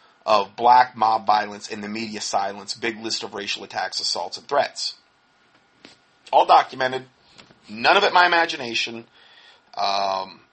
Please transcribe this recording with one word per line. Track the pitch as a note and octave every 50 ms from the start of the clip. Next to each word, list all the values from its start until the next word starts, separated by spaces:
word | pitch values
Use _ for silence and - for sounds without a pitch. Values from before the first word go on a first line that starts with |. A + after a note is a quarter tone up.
| _ _ _ _ _
of | - G#2+ G#2 G2 G2 - -
black | A#2 A#2+ B2 B2+ B2 - - A2+
mob | A2 A2 A2 A2 G#2
violence | G#2 G#2+ G#2+ G#2+ G#2+ G#2 G2+ G#2 -
and | A2+ G#2+
the | G#2 G#2
media | G#2+ A2 A2+ A2 G#2+ G#2
silence, | - - - G#2 G2 G2+ G2+ G2+ G2 G2 -
big | - - A#2 A2+ G#2+
list | A2+ A2+ G#2 - -
of | G#2 G#2+
racial | G2+ G2+ G2+ - - G2
attacks, | G2 - A2 F#2+ F#2+ - -
assaults, | - - - G#2 F2 F#2+ - G2
and | F2+
threats. | - C#3+ C#3+ - - - - - - - - _ _ _ _ _ _ _ _ _ _ _ _ _ _ _ _ _ - - _ _ _ _ _ _ - -
All | C#3+ E3
documented. | - F3+ D#3 C#3+ - - B2+ C3 C3 C3 C3 C3 - _ _ _ _ _ - - _ _ _ _ -
None | G#2 A2 A#2+ C#3+ E3+
of | G3 G3+
it | -
my | F3+ F3+ F3+
imagination. | F3+ F3 E3+ E3 E3 E3 D3+ C3 A#2 A2+ A2 - B2 A#2 A2+ A#2 - _ _ _ _ _ _ - - - _ _ _ - -
Um, | G2+ G2+ G2 G2 G2 G2 F#2+ F#2+ F#2+ F#2+ E2+ E2 _ _